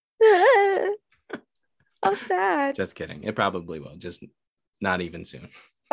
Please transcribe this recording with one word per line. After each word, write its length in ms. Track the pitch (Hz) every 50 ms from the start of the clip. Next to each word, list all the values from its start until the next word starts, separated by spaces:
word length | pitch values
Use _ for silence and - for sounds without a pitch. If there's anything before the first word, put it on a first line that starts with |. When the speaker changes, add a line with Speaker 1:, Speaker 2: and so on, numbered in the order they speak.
| _ _ _ -
Speaker 1:
<laughs> 760 | 440 440 403 349 381 523 523 403 403 392 392 - - 381 415 427 _ _ _ _ _ - - - _ _ _ _ _ _ _ _ _ _ _ _ -
How 100 | 190 196
sad. 640 | - - - 381 359 381 392 349 294 277 277 277
Speaker 2:
Just 200 | - 95 - -
kidding. 280 | - - 78 85 76 -
It 120 | 107 110
probably 440 | - 104 98 92 90 85 85 82 78
will. 160 | 71 - 76 90
Just 260 | - 90 87 - - - _ _ _ _ _ _ _ _ _ _
not 220 | 98 98 92 92
even 240 | 90 82 85 85 87
soon. 240 | - - - 87 - _ - - _ _ _ _ _